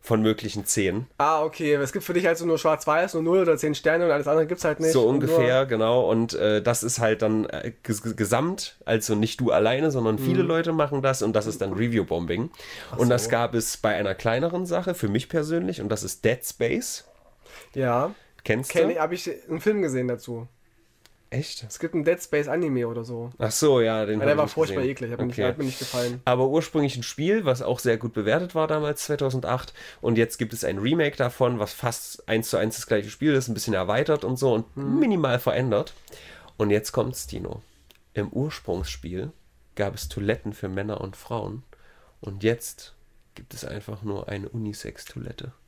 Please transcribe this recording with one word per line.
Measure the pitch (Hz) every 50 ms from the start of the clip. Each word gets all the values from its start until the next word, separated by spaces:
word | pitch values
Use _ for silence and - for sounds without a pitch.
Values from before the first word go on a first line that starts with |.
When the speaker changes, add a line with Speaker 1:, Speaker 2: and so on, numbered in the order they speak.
| -
Speaker 1:
von | - 113 110 110
möglichen | 110 110 - - 107 - 104 101
zehn. | - - - 101 92 90 107 127 - _ _
Speaker 2:
Ah, | 139 147 160 156 151
okay. | 156 - - 160 147 147
Es | 143 139 135 -
gibt | 202 -
für | - 175
dich | 175 180
also | 170 165 165 170
nur | 170 160
Schwarz-Weiß, | 151 - 160 156 151 - - 151 160 180 190 -
nur | 165
null | 160 165 180 190
oder | 185 165 156
zehn | - - 151 147
Sterne | - - 156 156 170 175
und | 170
alles | 147 143 139
andere | 143 147 160 160
gibt's | 156 180 175 -
halt | 165 151 147
nicht. | 160 160 -
Speaker 1:
So | 131 117
Speaker 2:
Und | 113 131
Speaker 1:
ungefähr, | 143 - - 160 165 123 123 127 131
Speaker 2:
nur | 135
Speaker 1:
genau. | 131 120 110 110 113 120 127 117 82
Und, | 113 113 117 117 -
äh, | - - 107 107 107
das | 104 117 120 -
ist | - 120 -
halt | - 120 110 110 107
dann, | 117 107 107 110 104
äh, | - - - - - 113 _ _
ges-, | - 110 101
ges-, | - 117 110
gesamt, | - 110 95 117 117 147 170 190 185 - - - _ -
also | - 113 113 - - 110
nicht | 104 110 110 - -
du | 151 -
alleine, | - 90 104 110 127 127 156 160
sondern | 139 131 113 113 107
viele | 104 - - - 190
Speaker 2:
Mhm. | 180 170
Speaker 1:
Leute | 165 165 165 165 165
machen | 160 151 139 143 139 131
das | 135 131 -
und | 107 107 104
das | 107 104
ist | 113 107 -
dann | 98 98 92
Review-Bombing. | 95 113 120 117 110 92 - - 85 85 80 85 95 120 165 - - - - - - - -
Speaker 2:
Ach | -
Speaker 1:
Und | - 131 120
das | 123 120 117
Speaker 2:
so. | 113
Speaker 1:
gab | 123 117 117 117 -
es | 117 110 - -
bei | - - 110 104
einer | 90 104 98 95
kleineren | - - 113 113 127 147 170 175 180 185
Sache, | 175 170 180 180 185 175
für | - -
mich | 104 101 117 - -
persönlich, | - 165 151 151 165 170 185 185 180 -
und | 98 101
das | 110 104
ist | - 92 - - -
Dead | 110 123 127 -
Space. | - - - 120 120 - 226 254 - - - - - _ _ _ _ _ _ _ - - - - - -
Speaker 2:
Ja. | 135 131 127 117 123 139 180 208 - _ _ _ - _
Speaker 1:
Kennst | - 110 117 135 -
Speaker 2:
Kenn | - 175 165
Speaker 1:
du? | 156 175
Speaker 2:
ich, | 165
hab | 156 160
ich | 175 180 - 180 156 - -
einen | - 160 165
Film | - 208 214 208 185
gesehen | 151 131 131 127
dazu. | 123 120 117 - - 120 117 117 127 _ _ _ _ _ _ _ _ _ _ _ - _ _ _ _ -
Speaker 1:
Echt? | 127 156 - - - -
Speaker 2:
Es | 107 - -
gibt | - 165 -
einen | 165 147
Dead | 160 175 175
Space | - - - 147 143 143
Anime | 135 170 175 156 135 123 120 117
oder | 117 117 113
so. | 120 120 117 117 123 -
Speaker 1:
Ach | - 120 110 107
so, | - 156 151 135 123
ja, | 113 110 110 110 107
den | 101 107 104
Speaker 2:
Ja, | 120
der | 143 147
Speaker 1:
hab | 147
Speaker 2:
war | 151
Speaker 1:
ich | 131
Speaker 2:
furchtbar | - - 160 - 95 -
Speaker 1:
gesehen. | 127 131
Speaker 2:
eklig, | 139 - 127 113 120
hab | 110
Speaker 1:
Okay. | 127 123 120 - 101
Speaker 2:
mir, |
hat | 95 95
mir | 156 143
nicht | 131 127 -
gefallen. | 131 - - 127 120 123 123 127 -
Speaker 1:
Aber | 131 127 123 131 135
ursprünglich | 139 160 156 - - 160 143 139 -
ein | 123 113
Spiel, | - - - 151 175 208 226 196
was | 143 127 123
auch | 123 - 123 117
sehr | - 123 113
gut | 113 - 113
bewertet | - 113 101 104 - 160 180 175 -
war | 165 156
damals, | 156 156 151 151 147 147 - -
zweitausendacht. | - 147 143 143 135 127 131 127 - 123 127 - - - - - - - -
Und | - - 117
jetzt | 110 113 113 -
gibt | - 123 107
es | 113 113 -
ein | - 98
Remake | 98 104 123 156 170 156 143 139
davon, | - 131 120 - - 131 123 123
was | 113 104 101
fast | - - - 120 117 - - - - - -
eins | - 110 110 113 -
zu | -
eins | 92 101 110 107
das | - -
gleiche | - 117 107 101 107
Spiel | - - 139 156 147
ist, | 135 127
ein | 123 113
bisschen | - - - 104
erweitert | 92 92 90 104 120 - - 151 147 -
und | 98 127
so | 127 135 131 117
und | 107 113 - -
Speaker 2:
Hm. | 139 139 - 233 320
Speaker 1:
minimal | 302 240 208 175 151 131 123 127
verändert. | - - - - 127 131 104 104 143 - - - - - - - - - - - - - -
Und | - 110 104
jetzt | 104 107 104 -
kommt's, | - - 113 127 127 - -
Tino. | - - - - - - 110 - _ _ _ _ _ - _ _ _ _
Im | 107 104
Ursprungsspiel | 113 - - 135 156 - - - - 87 92 92 - - - - 80 90 92 98 151 - - _ _ _ _ _ _ _
gab | - 104 98 98
es | 104 - -
Toiletten | - - 101 101 110 - - 107
für | 98 - -
Männer | 95 92 98 101 107 107 -
und | - 104 98
Frauen. | - - - 120 113 104 98 101 123 127 _ - _ - - - _ _ _ _ _
Und | - 107 95 101 101
jetzt | 110 117 117 - - - - - - - _ _ _ _ - _ _ _
gibt | - - _ -
es | 117 -
einfach | - - 104 101 - 107 95 104
nur | 107 98 98 -
eine | - 101 101 101 -
Unisex-Toilette. | - 113 110 104 104 - - - - - - - - 127 120 - 123 - - 127 - _ _